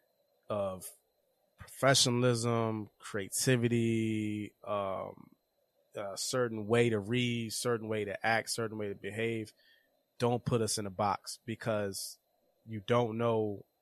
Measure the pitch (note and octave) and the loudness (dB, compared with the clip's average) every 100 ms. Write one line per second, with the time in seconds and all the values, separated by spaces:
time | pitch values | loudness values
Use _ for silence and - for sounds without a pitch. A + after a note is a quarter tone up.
0 | _ _ _ _ _ G#2 G2 F#2 - - | _ _ _ _ _ -4 -4 -6 -12 -18
1 | _ _ _ _ _ _ - - C3 C3+ | _ _ _ _ _ _ -20 2 4 6
2 | B2+ A#2+ B2 A#2 A#2 A#2 A2+ A2 G#2 _ | 6 4 4 2 2 2 0 -2 -6 _
3 | - G#2+ F#2+ - - B2+ A#2 A#2 A2+ A2+ | -8 -6 -4 -2 2 4 4 2 2 2
4 | A2 G#2+ G#2+ G#2+ G#2 - - G#2 G2 F#2+ | 0 0 -2 -4 -8 -12 -6 -4 -2 -4
5 | - - - _ _ _ _ _ _ - | -8 -12 -20 _ _ _ _ _ _ -10
6 | G2+ F#2+ - C3 A#2+ A2 G#2 A#2 A#2+ G#2+ | -10 -8 -4 -2 -2 -2 2 4 4 2
7 | G2 B2 B2 A#2 A2 - B2 A#2 A2 A2 | 0 2 2 0 -2 -4 -2 -2 -2 -2
8 | G2+ - A2 A2+ G#2+ - A2+ G#2+ G#2 G2 | -2 -2 2 2 0 -4 -4 -4 -6 -6
9 | G2 G#2 A2+ A2+ G#2+ - _ _ _ _ | -8 -4 -2 -2 -6 -12 _ _ _ _
10 | _ _ A#2+ A#2+ - A#2+ A2 - G2+ F#2 | _ _ 0 0 0 0 2 -2 -4 0
11 | G#2 F#2 - - - A2 A#2 G#2+ G2+ F#2+ | 0 0 -4 -12 -10 -6 -2 -2 -2 -4
12 | - - _ _ _ _ A2+ A2 G2 A#2+ | -10 -14 _ _ _ _ -12 -10 2 2
13 | A#2+ A2+ A#2 A2+ G#2+ G2+ - _ | 2 2 2 2 0 -4 -12 _